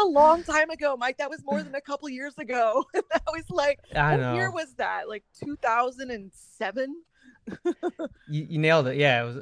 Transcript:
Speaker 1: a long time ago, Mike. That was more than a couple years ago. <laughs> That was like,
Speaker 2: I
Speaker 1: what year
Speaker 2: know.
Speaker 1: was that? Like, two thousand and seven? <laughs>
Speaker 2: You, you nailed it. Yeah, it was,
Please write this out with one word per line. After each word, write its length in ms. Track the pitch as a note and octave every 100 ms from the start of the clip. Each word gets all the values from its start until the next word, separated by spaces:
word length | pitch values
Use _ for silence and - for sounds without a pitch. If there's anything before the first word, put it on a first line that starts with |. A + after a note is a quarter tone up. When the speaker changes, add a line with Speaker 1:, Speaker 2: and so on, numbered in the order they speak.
Speaker 1:
a 60 | G4+
long 340 | C#4+ D#4 E4+
time 280 | E4+ D#4 D#4+
ago, 260 | D#4+ D4 C4
Mike. 200 | B3 C4
That 100 | C#4+
was 140 | D#4+ C#4
more 160 | D4
than 140 | C#4+ C4+
a 60 |
couple 280 | C#4 C#4+ D4
years 260 | B3+ C#4+ C#4
ago. 440 | A#3+ B3 A3+ A3+ -
<laughs> 40 |
That 280 | G4+ - D#4+ -
was 160 | D#4+ -
like, 280 | F4+ C#4+ C#4+ _ -
Speaker 2:
I 220 | D3 D3
Speaker 1:
what 160 | B2+
year 140 | A#2+ -
Speaker 2:
know. 80 | F4
Speaker 1:
was 180 | D#4 B3
that? 320 | F#3+ F#3 F3+
Like, 160 | G#3+ - _
two 160 | C#4+ D4
thousand 520 | A#3+ A3+ B3+ B3+ C4
and 220 | A3+ G3
seven? 640 | - - - G#3 G#3+ C4+ E4 - _ - _ -
<laughs> 280 | - F4 - - - D#4 - -
Speaker 2:
You, 200 | D3 D#3
you 80 | D#3+
nailed 280 | D#3 D#3+ B2+
it. 100 | C3+
Yeah, 240 | C#3+ A#2+
it 40 | A#2+
was, 120 | B2+